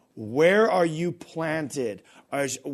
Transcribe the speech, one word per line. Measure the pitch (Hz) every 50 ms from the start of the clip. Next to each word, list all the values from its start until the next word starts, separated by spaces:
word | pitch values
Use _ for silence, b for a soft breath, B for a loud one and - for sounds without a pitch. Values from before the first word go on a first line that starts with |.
| b b _
where | - 110 104 117 143 160 175 196 214 220 220
are | 175 185 175
you | 165 156 156 175 175
planted? | 170 170 - - - 165 160 160 156 160 151 120 - 143 123 110 101 90 B B B B B _
Are, | - 139 139 135 120 - - 147